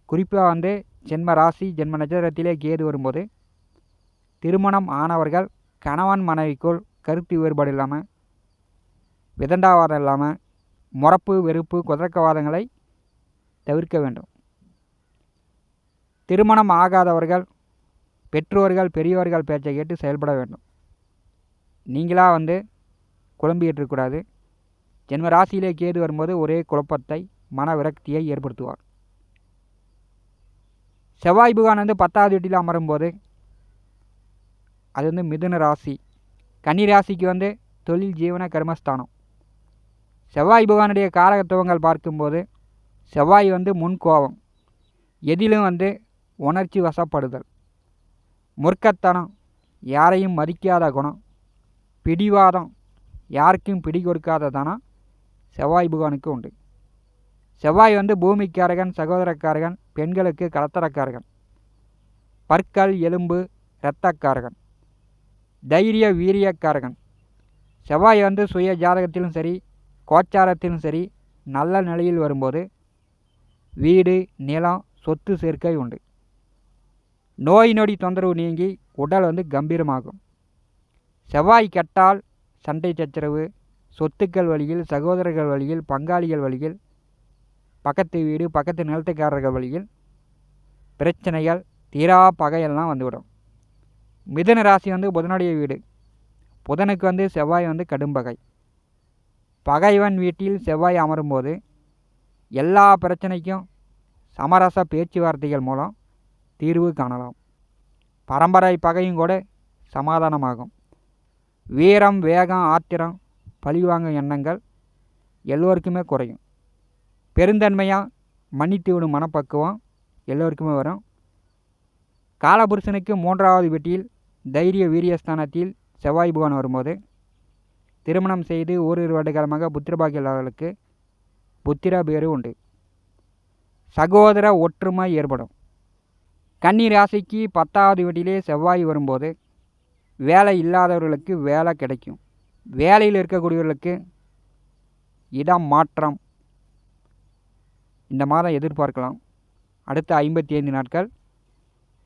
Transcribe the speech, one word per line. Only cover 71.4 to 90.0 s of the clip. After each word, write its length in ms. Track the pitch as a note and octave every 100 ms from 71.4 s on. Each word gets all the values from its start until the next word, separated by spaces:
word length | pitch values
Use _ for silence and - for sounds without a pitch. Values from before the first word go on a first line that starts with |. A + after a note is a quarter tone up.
| -
நல்ல 360 | C3+ D#3+ F#3+ F3+
நிலையில் 340 | E3+ F3 E3+
வரும்போது 380 | D3 C#3 C3 C#3+ F#3 _ _ _ _ _ _ _ _ _ _
வீடு, 420 | - D3 F#3 F3+ F#3 F#3 - C3+
நிலம், 340 | D#3 F3 F#3 - _
சொத்து 300 | - D#3 - F#3
சேர்க்கை 340 | E3 D3+ F3 D#3+
உண்டு. 160 | B2 A2 _ _ _ _ _ _ _ _ _ _ _ _ _ -
நோய் 320 | C#3 G3 A3+ G#3+
நொடி 160 | G#3+ G3+
தொந்தரவு 320 | F3+ F#3 F#3 E3+
நீங்கி 260 | E3+ E3 F#3 F#3 _ -
உடல் 240 | C#3+ F#3+ F3+
வந்து 140 | E3+ E3+
கம்பீரமாகும். 680 | C#3 D3+ E3 D3+ C3 - - _ _ _ _ _ _ _ _ _ _ -
செவ்வாய் 440 | C#3+ E3+ A#3 A3 F3
கெட்டால் 440 | E3 - F#3+ G3 - _ _ _ -
சண்டை 260 | D3+ F3 E3
சச்சரவு, 440 | D#3 D3 D3+ D3+ D#3+ - _ _ _ -
சொத்துக்கள் 520 | D#3 - G3 F3+ F3
வழியில், 320 | D#3 D3 E3+ E3
சகோதரர்கள் 580 | C#3+ D#3 F3+ F3 D#3+ D3
வழியில், 280 | C#3 C#3 E3 D#3
பங்காளிகள் 520 | C#3 D#3 F3+ E3+ D#3 C3+
வழியில், 300 | C3 D#3 F#3+ _ _ _ _ _ _ _ _ _ _ C#3+
பக்கத்து 320 | C#3+ F3+ E3+ D#3
வீடு, 180 | D3+ E3 D#3
பக்கத்து 260 | D3 E3+ D#3+
நிலத்துக்காரர்கள் 640 | D#3 D#3+ D#3 D3+ C#3 C3+ C3
வழியில் 300 | B2+ D#3 G3+ _